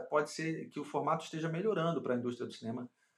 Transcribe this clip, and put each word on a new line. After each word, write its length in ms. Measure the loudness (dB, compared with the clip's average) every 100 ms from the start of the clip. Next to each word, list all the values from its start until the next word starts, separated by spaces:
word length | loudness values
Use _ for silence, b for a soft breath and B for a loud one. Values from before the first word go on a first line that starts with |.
pode 300 | 6 2 2
ser 380 | 0 -2 -2 -4
que 100 | -6
o 40 |
formato 400 | -2 0 2 0
esteja 240 | 0 -2 -2
melhorando 540 | 0 2 4 2 2
pra 140 | 2 0
indústria 300 | 0 -4 -6
do 60 |
cinema, 360 | -6 -4 -4 -6 _ _